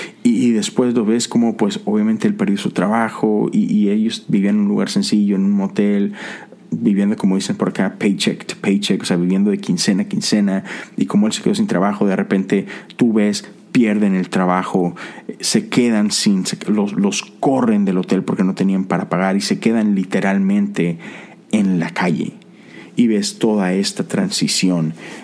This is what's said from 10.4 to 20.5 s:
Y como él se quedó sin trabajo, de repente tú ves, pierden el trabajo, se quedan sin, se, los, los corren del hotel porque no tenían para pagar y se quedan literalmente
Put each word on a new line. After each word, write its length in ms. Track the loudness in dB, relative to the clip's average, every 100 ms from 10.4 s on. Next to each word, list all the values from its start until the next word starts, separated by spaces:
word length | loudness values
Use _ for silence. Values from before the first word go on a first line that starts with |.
| 2 0 -4 -12 -10 -4
Y 80 | 0
como 200 | 2 2
él 60 |
se 80 | 0
quedó 140 | 0
sin 120 | 0 0
trabajo, 400 | 0 0 0 0
de 100 | 0
repente 500 | 0 0 0 -2 -2 -10 -10 0
tú 180 | 2
ves, 340 | 2 2 0 -8 -20 -2
pierden 420 | 2 2 2 2
el 160 | 2 0
trabajo, 680 | 0 2 2 0 0 0 -4 -14 -16 -16 -8
se 300 | -2 0 0
quedan 420 | 2 2 2 0
sin, 360 | 0 2 2 0
se, 100 | -4 -2
los, 240 | 0 0
los 280 | 0 0 -2
corren 640 | -8 -4 0 2 2 2
del 140 | 2 0
hotel 240 | 0 0
porque 200 | 0 0
no 120 | 0
tenían 320 | 0 0 0 0
para 240 | -2 -2
pagar 260 | -2 0 0
y 60 |
se 160 | 0 0
quedan 360 | 0 2 2
literalmente 1040 | 0 0 -2 0 0 2